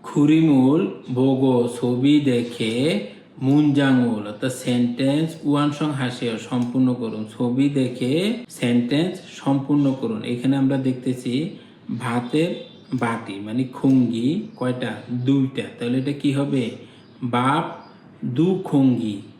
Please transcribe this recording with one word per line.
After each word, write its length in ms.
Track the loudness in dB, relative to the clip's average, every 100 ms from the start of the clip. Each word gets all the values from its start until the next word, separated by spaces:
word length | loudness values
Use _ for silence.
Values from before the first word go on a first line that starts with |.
খুরিমুল 840 | -4 2 4 6 6 6 6 4 0 -6 -6
ভোগো 560 | 0 2 2 2 2 0 -2
ছবি 380 | -2 2 4 4
দেখে 800 | 4 0 -2 -4 -4 0 0 -2 -6 -16 -20 -4
মুনজাঙুল 840 | 2 4 4 4 4 4 2 -2 -6
অর্থাৎ 260 | -6 -6
সেন্টেন্স 840 | -4 -2 0 0 0 0 0 -2 -4
ওয়ানসং 480 | -2 0 0 -2 -4
হাসিও 460 | -2 -4 -4 -4 -6
সম্পূর্ণ 560 | -4 -2 -2 2 2
করুন, 320 | 0 -4 -6 -10 -4
ছবি 320 | -2 2 2
দেখে 640 | 2 -2 -2 -2 0 0 -4 -8
সেন্টেন্স 720 | -4 2 2 2 0 0 -4 -16
সম্পূর্ণ 600 | -6 0 0 2 2 2 0
করুন। 220 | -4 -4
এখানে 340 | -4 -2 0 2
আমরা 200 | 2 2
দেখতেছি 800 | 0 -2 -4 -4 -2 -2 -4 -8 -20 -18 -10 -6
ভাতের 560 | -4 -4 -2 0 0 -4 -12 -20 -8
বাটি 460 | -4 -2 -4 -8 -10
মানে 240 | -6 -4
খুঙ্গি 840 | -4 0 4 4 4 0 0 -2 -6 -6
কয়টা? 440 | -4 -4 -6 -8 -8
দুইটা। 520 | -4 2 2 2 -2 -10 -6
তাহলে 180 | -2 -2
এটা 120 | -2
কি 220 | -2 0
হবে? 380 | 0 0 0 -2 -6 -18 -20 -20 -10
বাপ 420 | -2 0 2 0 -2 -10 -18 -20 -20 -10 -4
দু 360 | 0 2 0
খুঙ্গি 580 | 0 2 4 2 -2 -6 -12 -20